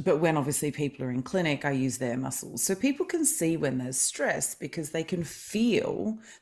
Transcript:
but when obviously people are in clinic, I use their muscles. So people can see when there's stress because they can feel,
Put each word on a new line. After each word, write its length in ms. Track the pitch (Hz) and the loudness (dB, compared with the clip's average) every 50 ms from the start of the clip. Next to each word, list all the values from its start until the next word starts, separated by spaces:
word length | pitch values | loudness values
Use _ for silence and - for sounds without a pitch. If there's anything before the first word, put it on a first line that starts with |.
| 143 | 2
but 160 | 190 156 151 | 4 4 6
when 160 | 170 165 156 | 6 4 4
obviously 360 | 151 131 147 139 - 156 147 | 4 2 2 0 0 0 -2
people 340 | 135 - 151 135 - - 131 | -2 0 -2 -2 -2 -4 -4
are 40 | 127 | -2
in 120 | 123 131 127 | -2 -2 -2
clinic, 400 | - - 190 170 156 143 139 - | 0 0 2 2 2 2 0 0
I 80 | 143 | 0
use 280 | 139 131 131 131 117 - | 0 2 0 0 0 -2
their 180 | 131 120 117 | -2 -2 -2
muscles. 440 | 127 131 131 127 - - - - 117 | -2 -2 -4 -4 -6 -6 -6 -4 0
So 140 | - - 190 | 0 0 2
people 300 | 190 - 277 277 285 349 | 2 2 2 2 0 -2
can 180 | - - 330 311 | -2 0 0 2
see 320 | - - - 170 165 165 | 2 2 2 2 0 0
when 220 | 151 143 135 131 | 2 0 0 0
there's 200 | 127 127 127 135 | 0 -2 -2 -2
stress 580 | - - - - - 285 220 156 151 139 - - | 0 0 0 0 -2 0 0 0 0 -2 -4 -4
because 340 | - - 147 - 170 151 - | -6 -10 -8 -6 -6 -6 -4
they 160 | - 165 160 | -4 -4 -2
can 180 | - 185 170 160 | -2 -2 -4 -4
feel, 920 | 139 - - - - - 214 233 240 185 - - - - - - 214 220 220 - - - - | -6 -8 -12 -8 -4 0 2 4 4 4 2 2 0 -2 -2 -2 -2 -4 -6 -10 -18 -14 -8